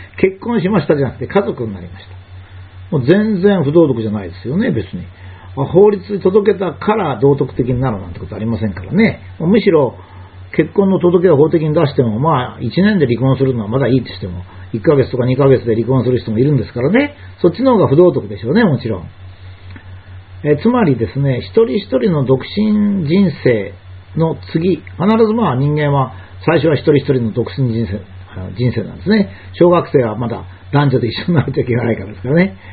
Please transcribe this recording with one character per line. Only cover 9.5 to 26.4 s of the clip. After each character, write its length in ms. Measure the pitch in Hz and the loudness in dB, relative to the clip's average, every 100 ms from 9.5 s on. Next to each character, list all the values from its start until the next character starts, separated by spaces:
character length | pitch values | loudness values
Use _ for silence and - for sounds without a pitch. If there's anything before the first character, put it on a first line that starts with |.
| 220 | 4
し 100 | 208 | 4
ろ、 240 | 160 131 - - - - - - | 4 2 -4 -18 -20 -20 -20 -10
結 180 | - 156 | -2 -2
婚 180 | - 196 | 2 2
の 100 | 185 | 2
届 240 | 175 175 | 2 4
け 60 | 180 | 4
を 60 | 143 | 4
法 100 | 156 | 4
的 140 | 165 | 2
に 100 | 156 | 0
出 140 | 151 151 | 0 0
し 100 | - | 0
て 60 | |
も、 160 | 120 107 | 0 0
ま 380 | 156 147 123 - | 0 0 -2 -6
あ、 20 | |
一 220 | 127 135 | -4 0
年 160 | 202 208 | 2 4
で 80 | 135 | 2
離 120 | 120 | 2
婚 180 | 131 135 | 0 2
す 60 | |
る 100 | 135 | 0
の 80 | 120 | -2
は 60 | 101 | -2
ま 100 | 127 | -2
だ 100 | 139 | 2
い 40 | |
い 100 | 131 | 0
と 60 | 110 | -2
し 120 | - | -10
て 80 | 98 | -10
も、 140 | 90 - - - | -10 -14 -18 -10
一 80 | 117 | -4
ヶ 160 | 104 143 | 2 2
月 140 | 123 | 2
と 60 | 123 | 0
か 80 | |
二 120 | 123 127 | -2 2
ヶ 120 | 139 | 4
月 160 | 123 | 4
で 100 | 104 | 2
離 120 | 110 117 | -2 0
婚 180 | 131 | 0
す 60 | 120 | 0
る 80 | 123 | -2
人 120 | - | -2
も 80 | 110 | 0
い 60 | |
る 80 | 135 | 2
ん 60 | 139 | 0
で 80 | 98 | -2
す 60 | |
か 100 | - | -4
ら 80 | 131 | 0
ね。 240 | 220 285 - - - | 2 0 -4 -20 -2
そ 80 | 175 | 0
っ 40 | |
ち 100 | 165 | 2
の 100 | 262 | 2
方 60 | 233 | 4
が 100 | 143 | 4
不 80 | 139 | 6
道 160 | 180 | 4
徳 160 | 135 101 | 4 -6
で 100 | 104 | -8
し 80 | 113 | -2
ょ 40 | |
う 40 | |
ね、 100 | 180 | 2
も 140 | 220 131 | 2 0
ち 100 | 113 | -2
ろ 120 | 98 | -8
ん。 80 | 87 - - - - - - - - - - - - - | -10 -18 -20 -20 -20 -20 -20 -20 -20 -20 -20 -20 -20 -6
え 100 | 147 | -2
ー、 80 | 143 | 0
つ 60 | 226 | 2
ま 160 | 247 | 2
り 120 | 190 123 | 2 0
で 140 | 110 | -2
す 60 | 135 | -2
ね、 200 | 139 123 | -2 -2
一 140 | 95 - | -2 2
人 120 | 226 233 | 2 0
一 100 | - | -2
人 240 | 254 233 | -2 0
の 140 | 156 | 0
独 160 | 123 131 | 2 0
身 640 | - - 214 208 208 196 147 | 0 -2 0 2 2 0 0
人 240 | 180 196 135 | 2 2 2
生 300 | 139 113 98 - - - - 156 | 0 0 -2 -12 -20 -20 -10 -2
の 200 | 160 151 - | -2 -2 -6
次、 240 | 165 175 175 | -2 0 -2
必 500 | - - 180 220 226 | -6 -4 0 4 2
ず、 60 | |
ま 200 | 226 202 | 2 0
あ、 40 | 127 | 0
人 160 | 143 | 0
間 200 | 151 147 | 0 0
は 200 | 143 127 - - - | 0 -2 -6 -20 -8